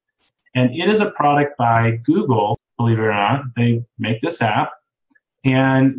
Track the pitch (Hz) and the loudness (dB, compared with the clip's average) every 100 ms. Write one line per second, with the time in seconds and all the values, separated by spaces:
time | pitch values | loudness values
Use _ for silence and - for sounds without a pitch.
0 | _ _ _ _ _ 127 127 160 175 214 | _ _ _ _ _ -2 -2 0 0 0
1 | 202 - 147 143 147 - 120 117 117 113 | 0 0 0 2 0 -2 0 2 0 0
2 | 117 170 214 113 104 120 _ - 117 113 | 0 0 0 0 0 -4 _ -4 0 0
3 | 110 104 101 135 135 120 120 117 120 - | 0 0 0 0 -4 -2 0 0 -4 -8
4 | 107 113 165 170 113 110 - - _ _ | -6 -4 -6 -4 -2 -2 -4 -8 _ _
5 | _ _ _ _ 135 131 135 135 135 | _ _ _ _ 0 2 2 2 2